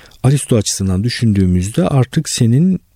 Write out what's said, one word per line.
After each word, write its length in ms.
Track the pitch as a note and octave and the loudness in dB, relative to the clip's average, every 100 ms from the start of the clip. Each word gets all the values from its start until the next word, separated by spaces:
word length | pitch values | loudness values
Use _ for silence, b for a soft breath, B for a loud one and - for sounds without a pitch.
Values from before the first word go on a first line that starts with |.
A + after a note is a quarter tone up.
| B B | B B
Aristo 320 | C3 C#3+ - A#2+ | 0 0 0 0
açısından 480 | - - F#2+ F#2 | 0 -4 -2 -2
düşündüğümüzde 840 | A#2 - A#2 G2 F#2 F2+ F#2 A2+ F#3 | -2 -2 0 2 2 2 -2 -2 0
artık 420 | C#3 B2 - D#3+ | 0 0 -2 -4
senin 500 | - A#2 B2 F3+ F#3 _ | -2 2 2 2 0 _